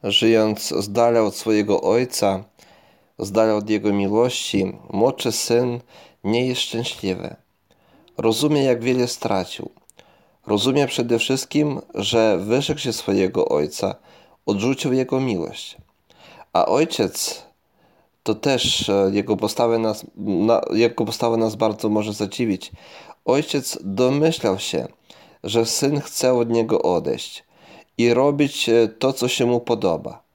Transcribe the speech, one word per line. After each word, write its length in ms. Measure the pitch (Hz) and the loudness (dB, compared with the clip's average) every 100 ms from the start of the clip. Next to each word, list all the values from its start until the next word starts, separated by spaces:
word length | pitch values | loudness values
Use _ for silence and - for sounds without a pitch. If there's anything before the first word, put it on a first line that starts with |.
Żyjąc 640 | 101 101 113 113 107 107 - | 0 2 4 4 4 0 -4
z 220 | - 101 | -4 -2
dala 300 | 104 120 117 | 2 4 4
od 140 | 107 - | 2 -2
swojego 460 | 113 107 104 101 | 0 2 2 0
ojca, 600 | - 113 127 - 101 95 101 _ - _ _ _ _ - | 2 2 0 0 0 0 -8 _ -20 _ _ _ _ -10
z 120 | 101 | -4
dala 240 | 101 110 107 | 2 2 2
od 140 | 104 | 0
jego 240 | 107 104 | 0 0
miłości, 840 | 101 98 107 123 123 - 98 95 98 - | 0 0 2 0 -2 -4 -2 -2 -6 -8
młodszy 420 | 98 120 135 123 | 0 0 2 -4
syn 480 | - - 117 127 120 - - - _ | -4 0 2 2 -4 -12 -20 -20 _
nie 240 | 98 117 127 | -2 0 0
jest 140 | 123 | -2
szczęśliwy. 760 | - 117 117 - 98 92 - - _ _ _ _ _ _ _ - | -4 -6 -6 -6 -4 -4 -8 -14 _ _ _ _ _ _ _ -2
Rozumie, 460 | 113 110 147 151 | 0 2 2 2
jak 200 | 135 120 | 2 2
wiele 240 | 117 127 123 | 2 0 0
stracił. 600 | - 113 98 92 - - _ _ _ - _ _ _ - | -2 -4 -2 -4 -8 -14 _ _ _ -20 _ _ _ -2
Rozumie 400 | 104 120 139 139 | 0 2 2 0
przede 320 | - 120 117 | -2 0 0
wszystkim, 640 | - 131 - 147 147 135 - - | 0 -2 -2 0 0 -2 -10 -8
że 420 | 101 117 110 92 | 0 2 4 2
wyrzekł 420 | 101 123 143 151 | 0 0 0 -4
się 140 | 131 | -4
swojego 540 | 110 - 98 95 95 - | -6 -2 2 2 0 0
ojca, 480 | 73 76 - 98 - _ - _ _ - | 0 -2 -2 -6 -6 _ -20 _ _ -4
odrzucił 480 | 101 117 135 147 | -2 0 -2 0
jego 260 | 127 127 131 | 0 0 -2
miłość. 580 | 131 98 80 - - - - _ _ _ - - - | -2 -2 -4 -10 -16 -18 -20 _ _ _ -20 -20 -4
A 120 | 90 - | 0 2
ojciec, 800 | 120 160 - 98 - - - - _ _ _ _ _ _ _ | 2 0 0 -2 -2 -8 -8 -16 _ _ _ _ _ _ _
to 120 | - 110 | -6 -2
też, 540 | 147 131 - - - | 0 0 0 -2 0
e, 200 | 101 98 | 2 2
jego 240 | 101 101 101 | 0 0 -2
postawę 400 | 107 - 120 117 | -2 0 2 2
nas, 280 | 113 107 - - | 0 -4 -10 -10
na-, 440 | 101 92 107 117 - | -2 2 4 4 2
jego 320 | 104 117 117 110 | 2 2 2 -4
postawa 320 | - 117 117 | 0 0 2
nas 180 | 113 107 | 0 0
bardzo 340 | 113 104 110 | -2 0 0
może 240 | 107 107 | 0 -2
zadziwić. 580 | 104 104 - 117 92 - - - - - - - | -4 -6 -2 -2 -2 -6 -18 -20 -20 -20 -10 0
Ojciec 540 | 131 151 143 135 - | 0 0 -4 -4 -10
domyślał 760 | 95 98 127 143 156 160 113 95 | -8 0 2 4 2 2 -2 -2
się, 280 | - 78 58 _ _ - - _ | -2 -4 -6 _ _ -20 -20 _
że 220 | - 113 117 | -2 0 0
syn 340 | - 139 147 | 0 0 -2
chce 340 | 143 - 131 | -4 -2 0
od 160 | 123 117 | 2 2
niego 320 | 117 113 113 | 0 2 0
odejść 640 | - 87 76 - - - _ _ - - _ - | 2 0 -2 -6 -8 -16 _ _ -20 -20 _ 0
i 160 | 120 | 4
robić, 560 | 120 139 143 139 - - | 4 4 2 0 0 2
e, 180 | 113 113 | 4 4
to, 260 | - 131 | 2 -2
co 140 | 131 123 | 0 -4
się 180 | - 120 | 0 0
mu 140 | 120 | 0
podoba 640 | 120 117 98 80 58 - _ | 0 0 0 -2 -6 -14 _